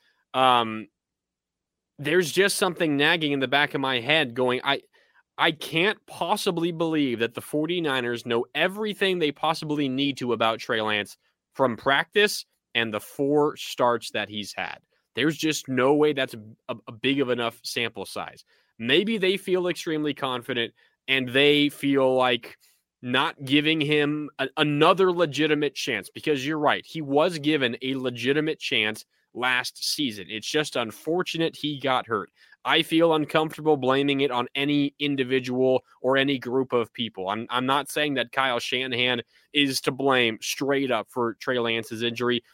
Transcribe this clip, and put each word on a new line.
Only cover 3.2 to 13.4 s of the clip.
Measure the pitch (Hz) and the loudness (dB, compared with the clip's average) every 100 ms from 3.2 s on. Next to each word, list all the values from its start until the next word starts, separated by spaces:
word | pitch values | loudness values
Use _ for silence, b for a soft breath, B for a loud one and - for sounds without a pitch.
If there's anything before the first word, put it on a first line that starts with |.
| 147 | 0
in | 139 | 0
the | 131 | 2
back | 143 143 | 2 2
of | 147 | 0
my | 135 127 | -2 -2
head | 120 156 131 | 2 2 2
going, | 123 127 127 | 0 0 0
"I, | 131 135 _ b b b b - | 0 -2 _ b b b b 0
I | 165 | 0
can't | 156 - 160 202 202 _ | 0 -4 0 0 -2 _
possibly | - 175 208 202 170 170 | -6 -2 0 0 0 -2
believe | 165 165 156 139 110 | -2 -2 0 0 0
that | 117 | -2
the | 120 | -4
forty-niners | - 151 160 175 156 131 120 117 | -6 -4 -2 -2 0 0 -2 -4
know | 117 117 - | -2 -2 -2
everything | 147 180 202 220 196 196 180 | -2 -2 -2 -6 0 0 2
they | 151 | -2
possibly | - 156 156 156 147 139 | 0 -2 -2 -4 -2 -2
need | 131 143 131 | 0 -2 -2
to | 123 | -2
about | 113 113 113 | 2 2 0
Trey | - 113 | -2 -2
Lance | 107 104 98 - _ _ _ | 0 0 -2 -10 _ _ _
from | - 131 107 | 0 0 2
practice | 135 143 170 208 208 - - _ _ | 0 0 2 2 2 0 -12 _ _
and | 117 113 | -2 0
the | 104 | -4
four | - - 139 147 | -8 -4 0 2